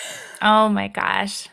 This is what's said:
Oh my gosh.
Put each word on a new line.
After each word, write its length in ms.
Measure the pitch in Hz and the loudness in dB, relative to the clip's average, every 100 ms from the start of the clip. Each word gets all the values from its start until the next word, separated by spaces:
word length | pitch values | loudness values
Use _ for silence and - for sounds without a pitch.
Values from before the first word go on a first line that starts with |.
| - - - - | -14 -14 -16 0
Oh 280 | 208 214 214 | 4 4 4
my 180 | 202 196 | 2 -2
gosh. 600 | - - - 202 - - | -4 0 0 -2 -6 -14